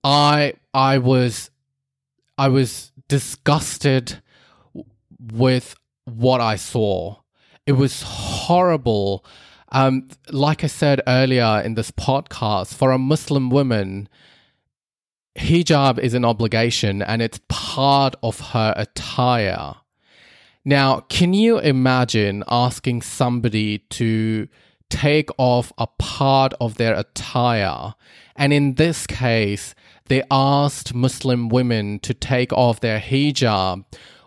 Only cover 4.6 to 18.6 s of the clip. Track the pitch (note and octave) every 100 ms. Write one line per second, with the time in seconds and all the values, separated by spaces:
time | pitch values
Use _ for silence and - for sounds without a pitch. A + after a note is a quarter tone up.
4.6 | _ A2+ - _ _ - A#2+ A2 B2+ B2+
5.6 | - - _ _ - A2+ B2+ B2+ A2+ G2+
6.6 | - B2 G#2 F#2 E2+ - _ _ _ _
7.6 | - C3 C3+ - - - - - - F3
8.6 | F3+ D#3 A#2+ G#2+ G2 G2 _ - - -
9.6 | _ C3 C3+ C3 C3 - - C#3 D3 D#3
10.6 | D#3 - D3 C#3 - B2+ C3 B2+ A#2 G#2+
11.6 | G#2+ A2+ G#2+ - - C3+ - - A2 G2+
12.6 | F#2+ - C3+ C3 C3 D3+ - C#3+ B2+ C3+
13.6 | C3+ A2 F#2+ F#2+ G2+ _ _ _ _ _
14.6 | _ _ _ _ _ _ _ - - E3+
15.6 | D#3+ D3 C#3 A#2 B2+ A#2+ A#2+ A2+ A2+ A2+
16.6 | A#2+ - G#2+ G2 G2+ A2+ A#2 - _ -
17.6 | - - C#3 C#3 C3+ - A#2 - - A#2